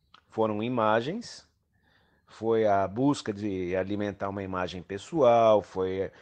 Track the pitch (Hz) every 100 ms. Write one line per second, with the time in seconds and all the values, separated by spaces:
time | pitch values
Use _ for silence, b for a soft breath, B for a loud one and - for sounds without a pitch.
0 | _ - _ - 110 104 113 127 110 110
1 | 123 214 226 - _ _ _ _ _ _
2 | _ _ _ - 110 113 107 98 95 104
3 | 139 139 - 101 104 92 87 92 95 101
4 | 104 95 98 98 95 92 90 90 82 98
5 | - 165 123 117 113 107 92 92 92 95
6 | 92 B